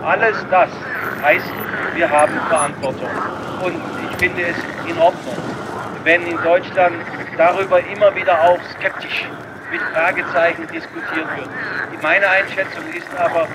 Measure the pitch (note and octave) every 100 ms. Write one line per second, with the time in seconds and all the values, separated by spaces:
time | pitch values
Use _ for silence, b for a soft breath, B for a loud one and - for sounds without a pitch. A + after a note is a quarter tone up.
0 | D3+ F#3+ A3 G3+ F#3+ F#3 E3 - - -
1 | - - D3 F3 - - - - - -
2 | D#3+ D3 D3+ D#3 - D#3 D3 D3 C3+ C3
3 | - - - - - - F3+ E3+ - -
4 | D#3+ - F#3 F3 F3 E3 - - - E3+
5 | E3+ - - G3 - - - - - -
6 | D#3 E3+ E3+ E3 D#3+ F3+ F#3 - F3+ C#3
7 | - - - - E3 F3+ G3 F3+ F3+ G3+
8 | G#3 F#3+ F3+ E3+ E3+ F3 - - F#3+ -
9 | - - - - - - - - - D#3
10 | E3+ F3 - F3 E3+ E3 D#3+ D#3+ - E3+
11 | - D#3+ D#3+ C#3+ C3 B G#3+ C#3 B D#3
12 | D3+ F3+ G3 F#3+ G3 - F#3+ E3+ D#3 E3+
13 | E3 F3+ E3+ E3+ D#3+